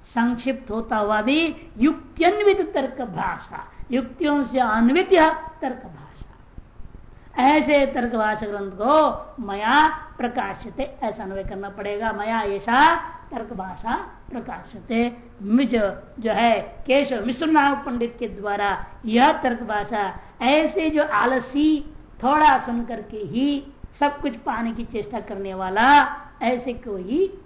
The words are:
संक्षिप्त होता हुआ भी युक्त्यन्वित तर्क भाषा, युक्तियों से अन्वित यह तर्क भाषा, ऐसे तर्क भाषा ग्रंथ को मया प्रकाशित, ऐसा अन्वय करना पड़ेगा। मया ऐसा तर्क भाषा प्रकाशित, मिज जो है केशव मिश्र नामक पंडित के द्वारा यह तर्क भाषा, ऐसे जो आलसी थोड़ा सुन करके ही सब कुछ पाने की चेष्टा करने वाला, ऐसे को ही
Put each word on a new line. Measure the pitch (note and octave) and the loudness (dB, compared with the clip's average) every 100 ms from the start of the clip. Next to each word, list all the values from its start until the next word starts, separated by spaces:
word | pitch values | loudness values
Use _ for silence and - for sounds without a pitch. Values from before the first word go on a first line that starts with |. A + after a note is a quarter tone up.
संक्षिप्त | - A#3 A#3 A#3+ C4+ A#3 - | -6 -2 0 -2 -4 -6 -6
होता | A3 A3+ A3 | -8 -4 -2
हुआ | G#3 G#3+ | 0 0
भी | G#3+ D4+ E4 - - G#3+ | 2 2 0 -4 -16 0
युक्त्यन्वित | C#4+ - - - E4+ G#4 G#4 G4 D#4 | 2 2 -12 2 2 4 4 4 0
तर्क | - C4 - | -2 -4 -6
भाषा, | A#3+ E3 F#3 E3 - - - - - | -8 -6 -6 -8 -12 -14 -16 -14 -4
युक्तियों | B3 A#3 - D4+ D4 | -2 -2 -2 0 0
से | B3 C4 | 0 0
अन्वित | A#3 A3 A#3 D#4 F#4 | 2 4 4 4 4
यह | F4+ D#4 D#4 - - | 6 6 4 -8 -8
तर्क | C4+ A#3+ F3+ | -6 -6 -14
भाषा, | E3 D3 - - - - - - - - - - - - - | -18 -20 -18 -18 -20 -20 -20 -20 -16 -16 -16 -20 -20 -10 2
ऐसे | C4 D4+ D4+ C#4+ C4+ | 4 4 4 4 4
तर्क | B3 A#3+ A3+ | 0 -2 0
भाषा | G#3+ G#3+ G#3+ | 0 -2 -4
ग्रंथ | G3+ G3 | -6 -8
को | F#3 A3+ D#4 D4 - - - G#3 | -4 4 4 4 0 -12 -12 -8
मया | G3 G#3+ C#4+ D#4+ - - - | -4 2 4 4 0 -12 -8
प्रकाशित, | A#3+ A#3+ G3 F#3 A3 F#3+ | -4 -4 -6 -8 -12 -8
ऐसा | C#4 - A3+ - | -8 -4 -6 -6
अन्वय | F#3+ G3 | -8 -8
करना | F#3 G3 G3 | -8 -8 -10
पड़ेगा। | G3 G3+ G#3 A3+ | -10 -6 -4 -4
मया | G3+ G#3+ A3+ | -4 -2 -2
ऐसा | G#3 G3 A#3 B3 D#4 E4+ - - - | -2 -4 0 6 6 4 -4 -14 -12
तर्क | B3 - | -12 -10
भाषा | F#3 F#3 F3+ A3+ C#4+ F4+ - - | -10 -10 -8 -6 -6 -6 -16 -12
प्रकाशित, | A#3+ - E3+ - - - A3+ A#3+ A#3 - - | -12 -10 -14 -14 -18 -4 -2 -2 -4 -20 -12
मिज | G3+ A#3 C#4 A#3 G3+ - - - | 0 2 2 2 0 -4 -14 -6
जो | A3+ | -2
है | G3+ A#3 G#3+ | 2 2 2
केशव | - - - C4+ C#4+ A#3+ A3 | -2 -12 2 2 2 -2 -4
मिश्र | B3 D#4+ | -2 4
नामक | D#4 C#4+ C4+ C#4+ | 4 4 0 -4
पंडित | A#3+ A#3 - | -4 -4 -6
के | A#3 | -10
द्वारा | F#3+ G3+ G3+ G3+ F3+ - - A3+ | -6 -4 -2 -2 -2 -8 -10 0
यह | A3+ C#4+ | 4 6
तर्क | D#4 B3+ A#3 | 4 -2 -2
भाषा, | A3+ G#3 G3+ A3 G3 F3+ - - | -4 -4 -2 -2 -2 -6 -16 -4
ऐसे | B3+ D4+ D#4 D4+ D#4+ | 2 2 2 0 0
जो | D4+ | 0
आलसी | D4 G#3 A#3+ C4 A#3+ C#4+ D#4 D4+ - - - - | 0 2 2 0 -2 0 2 2 -4 -16 -20 -4
थोड़ा | B3 D4+ D4+ C4 | 0 6 6 6
सुन | - A#3+ A#3 | 0 -6 -6
करके | A3+ G#3+ G#3+ | -10 -10 -10
ही | F#3+ G#3+ C#4+ C#4 - - - - | -6 -2 0 -2 -6 -18 -20 0
सब | C#4+ C#4+ | 0 0
कुछ | D4 A#3 | -6 -4
पाने | D4 A3+ A#3 | -6 -4 -4
की | A3+ A3+ | -6 -8
चेष्टा | - G#3 A#3 | -8 -6 -10
करने | G3 G3 G3 | -8 -10 -8
वाला, | F#3+ F#3 G3 B3 D4 - - - - | -6 -4 4 8 8 6 -2 -14 -4
ऐसे | A#3 B3 B3+ | -2 0 -4
को | A3+ A#3 G3 | -8 -8 -10
ही | F3+ D4 F#4+ F#4+ | -4 0 0 -4